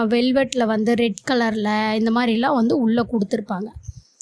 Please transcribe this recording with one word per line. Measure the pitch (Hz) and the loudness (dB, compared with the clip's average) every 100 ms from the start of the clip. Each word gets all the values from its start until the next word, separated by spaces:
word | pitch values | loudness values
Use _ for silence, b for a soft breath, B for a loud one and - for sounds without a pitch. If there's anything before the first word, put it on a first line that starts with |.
| 226 | 2
வெல்வெட்ல | 240 247 262 262 254 220 | 2 2 2 0 0 0
வந்து | 220 220 233 | 0 2 2
ரெட் | 233 - - | 0 -2 -2
கலர்ல | 254 226 220 208 214 214 | 0 0 0 -2 0 0
இந்த | 220 226 | 0 0
மாதிரிலாம் | 233 240 220 269 | 0 0 0 0
வந்து | 269 226 320 | 2 2 2
உள்ள | 226 233 233 | 2 0 0
கொடுத்துருப்பாங்க. | 233 202 214 202 185 214 - B B B B | -2 -2 -4 -4 -8 -8 -12 B B B B